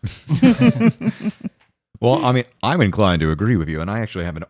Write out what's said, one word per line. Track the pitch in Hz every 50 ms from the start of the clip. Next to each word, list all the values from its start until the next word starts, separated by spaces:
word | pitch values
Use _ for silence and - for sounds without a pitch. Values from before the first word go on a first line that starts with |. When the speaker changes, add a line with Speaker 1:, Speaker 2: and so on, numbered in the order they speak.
| - - - - - - 156 -
Speaker 1:
<laughs> | - 254 233 - 127 - - - 226 226 - - - 220 - - - 214 - - - - - _ _ _ _ _ _ _ - -
Speaker 2:
Well, | 117 120 131 123
I | - 123
mean, | 127 127 120 - _ _
I'm | - 117 160 180
inclined | 120 98 87 107 104 92 87 80
to | 78 78
agree | 78 76 101 117 123
with | 90 78 78
you, | 78 78
and | 82 95
I | 104 117
actually | 113 - - 92 85
have | 87 78
an | 80 82